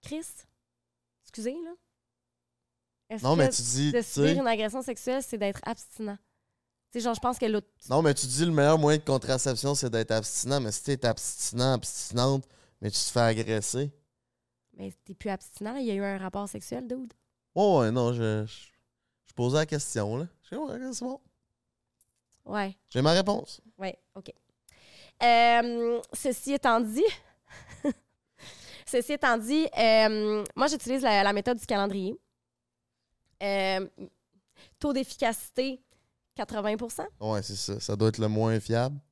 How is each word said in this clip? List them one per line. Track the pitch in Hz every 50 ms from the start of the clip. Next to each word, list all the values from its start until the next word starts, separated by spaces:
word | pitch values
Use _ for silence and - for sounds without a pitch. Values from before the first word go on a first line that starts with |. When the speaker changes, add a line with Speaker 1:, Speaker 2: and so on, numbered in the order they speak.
| _
Speaker 1:
Chris, | - 285 311 330 - - - - _ _ _ _ _ _ _ _ _ _ _ _ _ _ _ _
excusez, | - _ - 214 240 262 330 339
là. | 320 339 - _ _ _ _ _ _ _ _ _ _ _ _ _ _ _ _ _ _ _ _ _ _ _ _ _ _
Est-ce | 214 220 127
Speaker 2:
Non, | 127 151
Speaker 1:
que | 165
Speaker 2:
mais | 143 131
tu | 254 - 120
dis, | 120 123 131 143 147 143
Speaker 1:
de | 240
Speaker 2:
tu | 226
Speaker 1:
subir | - - 143 143 151 156
Speaker 2:
sais | -
Speaker 1:
une | - 240
agression | 226 208 220 214 202 262 254
sexuelle, | 269 240 - - - 247 269 262
c'est | - - 220
d'être | 208 202 196 - -
abstinent ? | - 226 - - - - - 220 208 202 202 _ _ _ _ _ _ _ _ _ _ _ _ _ _ _
Tu | 240
sais, | 220
genre, | 240 233
je | 220
pense | - 240 247 240
que | 254
l'autre | 220 220 208 196 _ _ _ - -
Speaker 2:
Non, | 123 143 165
mais | 156 139
tu | - -
dis | 131 127 135 165
le | 175 165
meilleur | 151 139 147 156 160
moyen | 151 147 151 151
de | 151
contraception, | - 135 131 - - 135 131 - 139 127 113 - 139 143
c'est | 139 - 123
d'être | 113 113 113 - 113
abstinent. | 110 107 - - - - 123 135 143
Mais | 131 110 101
si | - -
t'es | - 143 131 -
abstinent, | 123 110 - - - - - - - - 117 123 131 135
abstinente, | 120 - - - - - - - 120 123 131 139 139 131 _ _ _ _ _ _ _
mais | - 110
tu | 101 -
te | - -
fais | - 123
agresser. | 117 113 113 110 113 98 110 110 104 - - 123 139 147 143 _ _ _ _ _ _ _ _ _ _ _ _ _ _ _ _
Speaker 1:
Mais | - 190 196 180 _ _
t'es | - 190
plus | _ - 214
abstinent, | 196 185 - - - - 202 208 240
là. | 277
Il | 269
y | 233
a | 202
eu | 196 202
un | 196 196 190
rapport | 190 185 180 196 202 202
sexuel, | - 214 - - - 240 254
dude. | 233 240 262 262 233 - _ _ _ _ _ _ _ _
Speaker 2:
Ouais, | 175 202 208 185 147
ouais, | 120 110
non, | 113 127 123 117 123
je, | 120 113 110 107 107 107
je, | 107 - - - - _ _ _ _ _ _ _ _ _ _ _
je | _ -
posais | - 120 123 131 151
la | 156
question, | 151 - 147 143 - - 120 104 101 110
là. | 123 160 175 _ _ _
Je | -
sais, | -
ouais, | 240 311 277 - 233 254 262 254
c'est | 214 240
bon. | 254 262 277 _ _ _ _ _ _ _ _ _ _ _ _ _ _ _ _ _ _ _ _ _ _ _ _ _
Speaker 1:
Ouais. | - 196 208 202 190 190 _ _ _
Speaker 2:
J'ai | - 123 131
ma | 156 165
réponse. | 185 190 190 202 - - - - - _ - _ _
Speaker 1:
Ouais, | 190 190 - _ _ _ _
OK. | 196 185 - - _ _ _ _ _ _ _ - _ _ - - - - - _ _
Euh, | - 240 233 233 233 233 233 233 233 240 240 233 233 233 240 233 - - -
ceci | - - 285 247 - - 269 277
étant | 277 - 247 233 226
dit, | 247 214 214 247 349 440 - - _ _ _ _ _ _ - - - - - - -
<laughs> | - 240 _ _ _ _ _ _ _ _ _ - - - - - - - - -
ceci | - - 240 240 - 294
étant | 285 - 262 240
dit, | 233 214 226 277 311 320 - -
euh, | - 226 220 220 220 220 214 220 214 214 214 214 214 208 - -
moi, | - 254 277
j'utilise | - 277 - 233 254 269 254
la, | 262 214 202 196
la | 202 202
méthode | 202 202 - 247 226
du | -
calendrier. | - 240 202 196 202 202 202 190 185 233 330 _ _ _ _ _ _ _ _ _ _ _ _ _ _ _ _ _ _ _ _ _ _ _ _ -
Euh, | 202 196 196 190 190 190 190 190 - _ - - 185 _ _ _ _ _ _ _ _ _ _ - _ _ _
taux | - 294 285
d'efficacité, | 262 269 - - - - 233 226 - - - _ - 254 269 254 254 _ _ _ _ _ _ _ _ _ _ _
quatre-vingts | - 220 - 214 214 202 214 214
pour | 214 233 233 -
cent. | - 330 403 _ _
Speaker 2:
Ouais, | 104 110 110 104 98
c'est | - 101
ça. | 95 - - 101 104
Ça | - - 107
doit | 101 110 110
être | 110 -
le | 113 107
moins | 107 107 113 113 113 113
fiable. | 101 - 113 117 120 131 143 143 - _